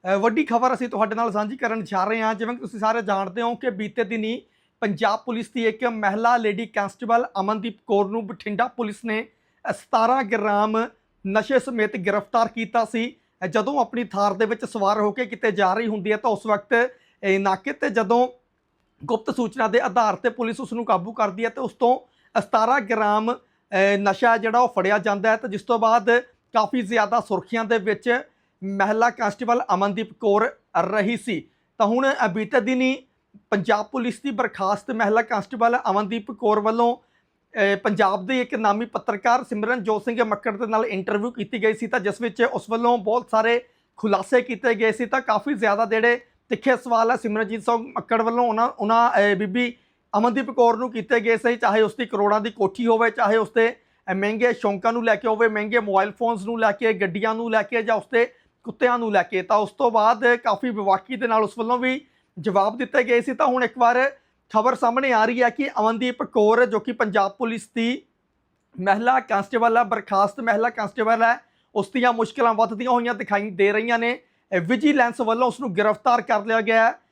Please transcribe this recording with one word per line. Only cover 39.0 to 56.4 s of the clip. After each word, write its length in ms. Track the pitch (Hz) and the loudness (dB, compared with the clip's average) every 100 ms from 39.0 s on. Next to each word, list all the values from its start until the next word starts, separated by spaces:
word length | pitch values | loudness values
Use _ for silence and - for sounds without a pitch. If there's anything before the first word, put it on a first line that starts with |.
| - 208 240 247 | -4 -2 2 0
ਸਿਮਰਨਜੋਤ 600 | 240 208 220 254 196 214 214 | 0 -6 -2 -2 -2 -4 -2
ਸਿੰਘ 180 | 226 | -2
ਮੱਕੜ 340 | 226 202 233 208 | -2 -2 -4 -6
ਦੇ 100 | 226 | -2
ਨਾਲ 180 | 214 226 | -2 -2
ਇੰਟਰਵਿਊ 460 | 196 190 208 226 | -4 -2 -2 -4
ਕੀਤੀ 320 | 240 196 233 | -6 -8 -2
ਗਈ 100 | 214 | 0
ਸੀ 140 | 220 226 | -2 -4
ਤਾਂ 120 | 247 | -2
ਜਿਸ 220 | 196 196 | -2 -4
ਵਿੱਚ 200 | 233 185 | -6 0
ਉਸ 280 | 233 233 - | 0 0 -4
ਵੱਲੋਂ 280 | 226 240 240 | 0 2 2
ਬਹੁਤ 320 | 202 233 247 | 0 -4 0
ਸਾਰੇ 320 | 220 220 240 240 _ _ - | 0 2 0 -2 _ _ -6
ਖੁਲਾਸੇ 440 | 214 208 - 254 | 0 0 2 0
ਕੀਤੇ 340 | 247 226 254 220 | 0 -2 -2 0
ਗਏ 160 | 220 | 0
ਸੀ। 140 | 220 240 | 0 -2
ਤਾਂ 160 | 262 | -4
ਕਾਫੀ 320 | 254 214 240 | 0 -2 -2
ਜ਼ਿਆਦਾ 320 | 254 220 202 226 | -2 0 2 0
ਜਿਹੜੇ 360 | 220 233 240 - _ _ | 2 2 0 -4 _ _
ਤਿੱਖੇ 280 | 226 277 247 | -4 0 0
ਸਵਾਲ 340 | 247 233 226 | 0 0 2
ਆ 40 | 247 | 0
ਸਿਮਰਨਜੀਤ 460 | 226 214 214 220 | -2 -4 -4 -4
ਸਿੰਘ 260 | 208 233 233 | 0 -2 -2
ਮੱਕੜ 340 | - - 226 | -10 -2 0
ਵੱਲੋਂ 260 | 220 240 240 | 0 0 0
ਉਹਨਾਂ, 220 | 220 240 | 2 0
ਉਹਨਾਂ, 420 | - 208 226 233 | 0 0 4 4
ਅ, 240 | 190 202 196 | 4 2 2
ਬੀਬੀ 420 | 208 208 247 240 _ _ _ 208 | -2 -2 -2 -6 _ _ _ 0
ਅਮਨਦੀਪ 340 | 233 233 262 | 0 0 -4
ਕੌਰ 260 | 247 233 226 | 2 2 4
ਨੂੰ 140 | 254 | -2
ਕੀਤੇ 280 | 247 - 233 | -6 0 0
ਗਏ 180 | 220 226 | 2 2
ਸੀ, 180 | 233 240 | 0 0
ਚਾਹੇ 260 | 233 214 | 2 2
ਉਸ 140 | 220 214 | 2 0
ਦੀ 100 | 240 | -4
ਕਰੋੜਾਂ 360 | 214 202 214 | 0 2 2
ਦੀ 100 | 208 | 0
ਕੋਠੀ 360 | - 190 190 233 | -2 -2 0 2
ਹੋਵੇ, 220 | 226 226 | 4 2
ਚਾਹੇ 280 | 226 214 220 | 2 2 2
ਉਸ 140 | 208 233 | 2 2
ਦੇ, 200 | 226 240 _ _ - | 0 0 _ _ -6
ਅ, 20 | |
ਮਹਿੰਗੇ 400 | 190 202 220 240 | -2 -2 0 0
ਸ਼ੌਂਕਾਂ 400 | 240 202 196 233 | 0 -2 0 -2
ਨੂੰ 120 | 233 226 | 0 0
ਲੈ 100 | 208 | 0
ਕੇ 120 | 226 | 0
ਹੋਵੇ, 200 | 214 226 | 2 2
ਮਹਿੰਗੇ 320 | 214 208 233 | 0 -2 -2
ਮੋਬਾਈਲ 320 | 208 190 196 | 0 0 0
ਫੋਨਸ 340 | 208 233 226 | -2 -4 -4